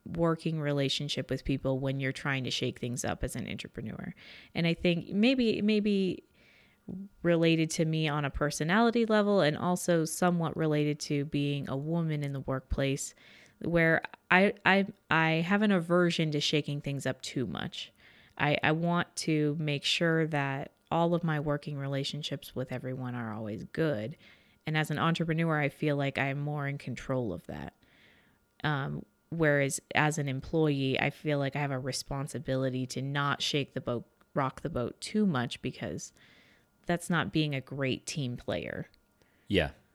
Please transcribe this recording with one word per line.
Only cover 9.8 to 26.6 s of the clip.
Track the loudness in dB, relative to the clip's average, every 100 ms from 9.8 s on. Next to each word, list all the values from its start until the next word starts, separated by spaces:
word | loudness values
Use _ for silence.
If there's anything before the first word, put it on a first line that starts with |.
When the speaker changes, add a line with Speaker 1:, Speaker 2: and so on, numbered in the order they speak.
| 2 2 2
Speaker 1:
somewhat | 2 2 2 0 0
related | 2 4 2 0
to | -2 -2 0
being | 0 0 -2 -4
a | -4
woman | -2 0 0 -2
in | -2
the | -4
workplace, | -4 -4 -2 0 0 0 -4 -12 -20 -20 -20 _
where | 0 4 6 4 0 -10 2
I, | 4 6 4 2
I, | 4 2 -6 0
I | 2 4 2 2
have | 2
an | 4
aversion | 2 4 4 4 2 0
to | 0
shaking | 0 0 0 -4
things | -4 -4 -4
up | -4
too | -6 -4 -4
much. | -4 -8 -10 -14 _ -20 -20 -18 -2
I, | 0 2
I | 2
want | 2 2 0 0 -4
to | 0 2 2 0
make | -2 -2 -2
sure | 0 2 2 2
that | 0 -2 -4 -8 -16 _
all | 0 2 2
of |
my | 0 0
working | 0 -2 -4 -6
relationships | -4 -2 -2 -6 -6 -8 -8
with | -8 -6
everyone | -6 -6 -6 -6 -6
are | -6
always | -6 -6 -8
good. | -6 -2 0 0 -4 -10 -18 -20 _ _ -4
And | -2
as | 0
an | 0
entrepreneur, | 0 0 0 0 2 2
I | 0
feel | 0 0 0
like | 0 0
I | -2
am | -2
more | -4 -4